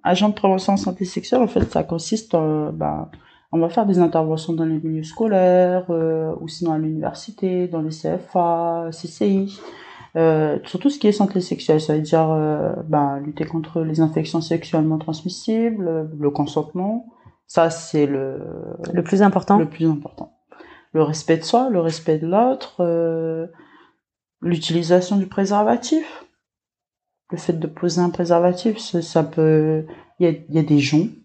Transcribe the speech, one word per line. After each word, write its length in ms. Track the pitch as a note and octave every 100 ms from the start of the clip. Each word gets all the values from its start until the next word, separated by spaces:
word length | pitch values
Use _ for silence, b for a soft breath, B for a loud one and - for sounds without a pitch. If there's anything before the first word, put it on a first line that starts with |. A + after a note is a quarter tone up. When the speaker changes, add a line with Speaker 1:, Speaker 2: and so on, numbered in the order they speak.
Speaker 1:
Agent 240 | D#3 F3+ G#3
de 60 |
prévention 400 | G#3 F#3+ F#3+ F#3+
en 40 | G3
santé 280 | G3 F#3 F#3
sexuelle, 360 | - - B3+
en 60 | A#3
fait, 240 | A#3 G3+
ça 120 | E3
consiste 520 | D#3+ E3 D#3+ A3 - E3+
en, 380 | D#3 D#3 D3+
ben, 360 | D#3+ D3+ D3+ D#3+ b b b b
on 60 | E3
va 100 | E3
faire 160 | E3+ G#3
des 140 | F3+
interventions 520 | E3+ E3 D#3+ D#3+ D#3+
dans 140 | D#3+ D#3+
les 120 | D#3
milieux 240 | D#3+ D#3+
scolaires, 840 | D#3 - A3+ G3 F#3 F3+ F3+ F#3 F3+
euh, 440 | E3 D#3+ D#3+ D#3+ D#3+
ou 80 | E3
sinon 240 | - E3+
à 40 | D#3
l'université, 920 | D#3 D#3 D#3 - - - F#3+ F3+ F3+
dans 120 | E3
les 100 | D#3
C 260 | D#3 D#3+ F3
F 180 | - F#3
A, 540 | E3+ E3+ E3+ E3+ E3
C 160 | E3 E3+
C 200 | - G#3
I, 280 | G3 G3 B B B B B B E3
euh, 420 | E3 D#3 D#3 D3 -
sur 120 | F3+
tout 80 | C#4+
ce 100 | C#4
qui 80 | G#3
est 60 |
santé 260 | G3+ G3 F#3+
sexuelle, 400 | F3 C3+ - D#3
ça 140 | D#3 D#3
veut 60 |
dire, 280 | D#3 D#3+ D#3+
euh, 420 | D#3 D3+ D3+ D#3 - D#3+
ben, 340 | D3 C#3+ C#3
lutter 260 | C#3+ D3+ D#3+
contre 340 | E3 D#3 E3
les 220 | D#3+ D#3
infections 400 | D#3+ D#3 D#3 F3
sexuellement 560 | D#3+ E3 - D#3+ D#3 D#3+
transmissibles, 880 | D#3 D#3 F#3 F3+ - A3 A#3 A3 F3
euh, 160 | D#3+ D#3 D3+
le 100 | D3
consentement, 760 | D3 D3 D#3 D3+ F#3 F#3+ A3+ B3 b b b _
ça 220 | - E3
c'est 380 | D#3+ - D#3 D3
le 340 | C#3 C3+ C3+ - - - - -
Speaker 2:
Le 120 | F3
plus 180 | E3 G3
important. 360 | G3+ G3 - G3
Speaker 1:
le 120 | D#3
plus 200 | - E3
important. 440 | D3+ - - - _ _ B B B B
Le 100 | D#3+
respect 360 | D3+ D#3 - D#3+
de 60 | D#3+
soi, 240 | A#3+ C4
le 100 | G3
respect 380 | E3 D#3+ - D#3
de 100 | D#3+
l'autre, 560 | F#3+ B3 C4 - -
euh, 640 | F3 E3+ E3 E3 E3 D#3+ E3 E3 b b b b _ _ _ _
l'utilisation 720 | E3+ E3+ - E3 E3 F3+ F3+ G3+
du 120 | F#3+
préservatif, 1000 | - G3 G#3 G#3+ A#3+ - D#4+ D#4 - - _ _ _ _ _ _ _ _ _ _
le 80 | E3+
fait 160 | - E3
de 100 | D#3+
poser 340 | - F3 E3+
un 80 | F3
préservatif, 680 | E3+ E3+ F3 F3 F3+ A#3 G#3+
ça, 220 | - E3+
ça 220 | E3 E3
peut, 640 | D#3 E3 D#3 D#3 D#3 D#3 D#3 B B _
il 60 | E3+
y 40 |
a, 40 | D#3+ -
il 40 |
y 60 | D#3
a 40 |
des 160 | D3+ D3
gens 260 | C3+ D3+ G3+ -